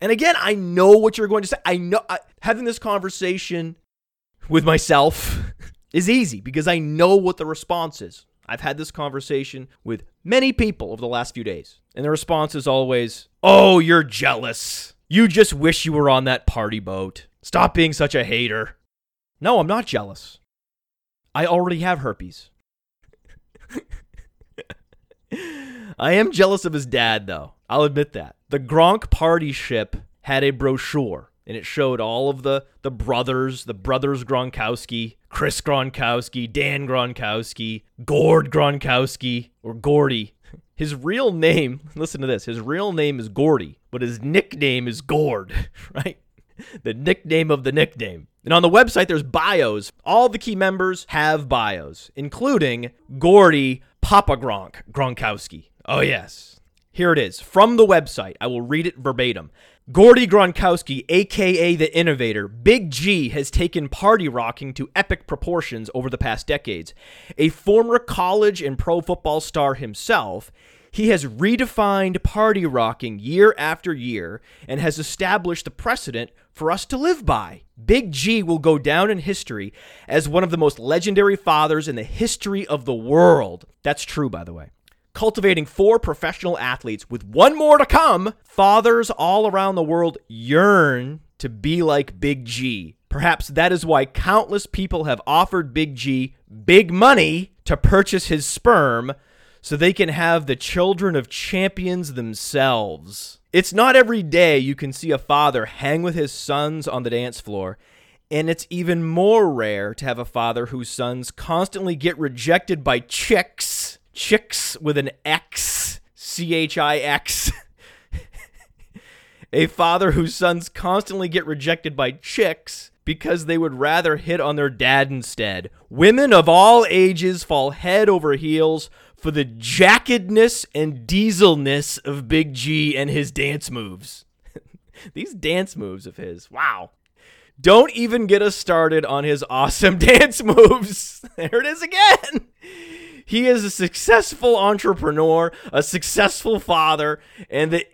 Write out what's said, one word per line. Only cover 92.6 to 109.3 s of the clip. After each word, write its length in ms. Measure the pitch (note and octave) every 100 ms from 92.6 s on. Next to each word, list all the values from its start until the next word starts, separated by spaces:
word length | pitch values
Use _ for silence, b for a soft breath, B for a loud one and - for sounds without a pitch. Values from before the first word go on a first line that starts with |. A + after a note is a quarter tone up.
| C3 A2 E2 - -
Perhaps 400 | C#3+ E3+ D#3+ -
that 240 | D3 F3
is 140 | F3+ E3
why 200 | D3+ C3+
countless 600 | - - G#3 - G3+ -
people 380 | - F#3+ F3
have 160 | D#3 B2 -
offered 480 | D3+ F#3+ F#3 D3+
Big 220 | A#2+ D#3 B2+
G 380 | C3 C3 C3 - _ A2
big 280 | G#2 F3+ F#3
money 600 | F3 B3 C4 D#3 E3 F#3 _
to 120 | - D3+
purchase 500 | - G3 G3+ F#3 -
his 200 | D#3+ C#3+
sperm 640 | - A#3+ G#3+ C#3+ A#2 B2 C3+ b b b b
so 160 | - C#3+
they 160 | F3
can 160 | F#3+ F3
have 380 | D#3 E3+ E3+ C#3+
the 100 | B2+
children 580 | - F3 F3+ F#3 F#3+ D#3
of 120 | A#2+
champions 880 | - - F#3 F#3+ F#3+ F3+ F3+ D#3+
themselves." 1200 | B2+ A2+ G#2+ - C#3+ C3+ A#2+ G#2 D#2 D#2+ G2+ - - _
It's 200 | E3+ F3+
not 220 | G3 B3
every 300 | C4 A3+ A#3
day 340 | D#3+ E3 F3 C#3+
you 160 | C3
can 180 | C#3 C#3
see 200 | C3 D#3+
a 60 | C#3
father 480 | - D3 D3 B2+ G#2+
hang 360 | - C#3 D#3
with 140 | F3 E3+
his 160 | C#3+
sons 560 | - - C#3+ D3+ D#3 C#3
on 160 | B2+
the 60 | B2
dance 280 | A#2 B2 A2+
floor, 400 | - G2+ F#2 G2 b b b b -
and 180 | D3+ D#3+
it's 160 | E3 -
even 360 | F3 E3+ E3+
more 440 | D#3+ E3+ G3